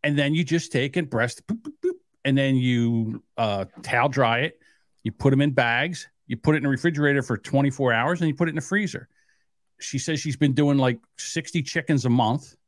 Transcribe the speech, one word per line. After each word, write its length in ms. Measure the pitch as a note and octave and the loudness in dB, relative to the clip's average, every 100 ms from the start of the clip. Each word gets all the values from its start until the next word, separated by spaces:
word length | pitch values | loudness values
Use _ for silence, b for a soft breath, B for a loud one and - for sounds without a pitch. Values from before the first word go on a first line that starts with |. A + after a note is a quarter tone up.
And 160 | D3 D3 | 0 0
then 160 | C#3+ | 2
you 100 | D#3+ | 0
just 280 | D3+ E3 - | 0 -2 0
take 240 | C3 C3+ F3 | -2 0 -2
and 120 | D3 | -2
breast, 380 | A#2 A#2+ - - | -2 -2 -4 -8
boop, 140 | A3+ | -8
boop, 100 | - - | -8 -6
boop, 100 | F4+ F4+ _ _ | -6 -6 _ _
and 120 | C#3 C3+ | 0 2
then 200 | C3+ C3 | 2 2
you, 680 | B2+ B2 A#2 A#2 A2+ A#2 _ - | 2 2 2 0 -2 -6 _ -4
uh, 300 | A2 G2+ F#2 - | -2 -2 -6 -12
towel 260 | - B2 C#3 | -4 0 0
dry 320 | C3+ A#2+ A#2 | 2 2 2
it. 180 | D3+ - b b b b | -2 -8 b b b b
You 80 | A2 | -10
put 200 | - C#3 | 0 2
'em 80 | C3+ | 4
in 100 | C#3+ | 2
bags. 560 | C3+ A#2+ A#2 D#3 E3+ - _ _ | 2 2 2 0 -4 -14 _ _
You 100 | A#2+ | -4
put 180 | - | 0
it 40 | D3+ | 2
in 60 | |
the 40 | C#3 | 2
refrigerator 520 | C3 E3+ D3 D3 C#3 | 0 0 0 2 2
for 140 | C3 A#2+ | 0 -6
twenty-four 560 | - C3+ C#3 C3+ C3 | -2 0 0 0 0
hours, 280 | A2+ C3 F3 | 2 0 0
and 80 | E3 | -2
you 60 | |
put 140 | C#3 E3+ | 0 -2
it 20 | |
in 60 | D3+ | -4
the 40 | |
freezer. 460 | - G3+ G3+ - - _ _ _ _ _ _ _ | -4 -2 -2 -8 -14 _ _ _ _ _ _ _
She 200 | - C3 | -8 -6
says 200 | D3+ D#3+ | -4 -4
she's 180 | D#3 C3 | -4 0
been 180 | D3 | 0
doing, 220 | C3+ D3 C#3 | 4 4 4
like, 200 | B2+ A#2+ _ - | 2 0 _ -16
sixty 440 | - E3+ - - | -8 -8 -4 -6
chickens 420 | C3+ E3+ - D3 | -2 -4 0 0
a 60 | B2+ | 2
month 460 | B2 A2 B2+ - _ | 2 2 0 -6 _